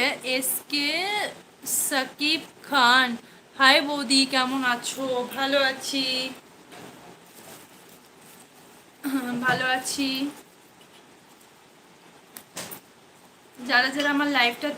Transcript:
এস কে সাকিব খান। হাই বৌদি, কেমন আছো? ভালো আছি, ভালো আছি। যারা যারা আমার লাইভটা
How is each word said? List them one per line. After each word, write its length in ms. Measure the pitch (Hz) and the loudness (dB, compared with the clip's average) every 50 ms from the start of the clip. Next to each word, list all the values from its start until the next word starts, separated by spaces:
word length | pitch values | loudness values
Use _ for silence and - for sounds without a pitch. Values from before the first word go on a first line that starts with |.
| 247 285 262 - - 254 254 | 2 0 0 -4 -4 -4 -2
এস 160 | 262 262 - - - - - | -2 -2 -2 -4 -4 -6 -4
কে 200 | 294 285 285 294 311 339 370 403 415 415 359 - - - - - - - - - - - | -4 -2 -2 0 -2 -2 -2 -2 -2 -4 -4 -6 -8 -12 -18 -20 -20 -14 -8 -4 -2 -2
সাকিব 640 | - - 294 262 262 262 - - 285 302 320 320 - - - - - | -2 0 0 -2 -2 -4 -4 -2 0 0 0 0 -2 -8 -18 -20 -8
খান। 440 | - 277 277 240 240 247 262 262 247 233 233 - - - - - - - | -2 2 4 6 6 8 6 6 4 0 -4 -8 -14 -20 -20 -20 -14 0
হাই 220 | - 269 262 277 320 | 4 6 8 8 6
বৌদি, 400 | 285 285 294 285 277 226 269 269 269 | 4 0 -2 -4 0 2 2 4 4
কেমন 360 | 262 269 262 254 254 269 269 262 | 4 2 0 0 0 0 0 0
আছো? 400 | 247 240 240 - - - 262 269 262 254 247 240 - | 0 0 -2 -4 -6 -6 -4 -4 -2 -2 -2 -4 -4
ভালো 280 | - 262 269 277 277 285 277 | -4 -2 0 2 2 2 2
আছি, 420 | 262 262 262 - - 277 269 262 262 254 254 254 269 262 - - - - - - - - - - - - - - - - - - - - - - - - - - - - - - - - - - - - - - - - - - - - - - - - - - - - - - 277 262 269 247 247 247 240 | 2 0 -4 -6 -6 -4 -2 -2 -2 -2 -4 -4 -6 -8 -14 -18 -20 -20 -20 -20 -20 -20 -20 -20 -20 -20 -20 -20 -20 -20 -20 -20 -20 -20 -20 -20 -20 -20 -20 -20 -20 -20 -20 -20 -20 -20 -20 -20 -20 -20 -20 -20 -20 -20 -20 -20 -20 -20 -20 -20 -20 -20 -20 -20 -20 -16 -10 -6 -2 -2 -2 -2 -2 -4 0
ভালো 240 | 247 254 247 254 262 254 | 2 2 2 2 2 0
আছি। 400 | 254 262 262 - - 285 277 269 262 262 277 285 - - - - - - - - - - - - - - - - - - - - - - - - - - - - - - - - - - - - - - - - - - - - - - - - - - - - - - - - - - - - - - - - - 262 | 0 0 -2 -4 -2 -2 -2 -2 0 -2 -2 -4 -6 -10 -16 -20 -20 -20 -20 -20 -20 -20 -20 -20 -20 -20 -20 -20 -20 -20 -20 -20 -20 -20 -20 -20 -20 -20 -20 -20 -20 -20 -20 -20 -20 -20 -20 -20 -20 -20 -20 -20 -20 -20 -20 -16 -14 -12 -12 -12 -14 -16 -20 -20 -20 -20 -20 -20 -20 -20 -20 -20 -20 -20 -20 -20 -18 -12
যারা 300 | 247 254 240 247 254 269 | -4 2 2 4 4 2
যারা 200 | 262 294 285 285 | 0 0 0 0
আমার 200 | 285 285 294 285 | 2 2 0 0
লাইভটা 380 | 285 254 240 240 240 - 302 294 - | 2 2 2 0 0 -2 -6 -6 -4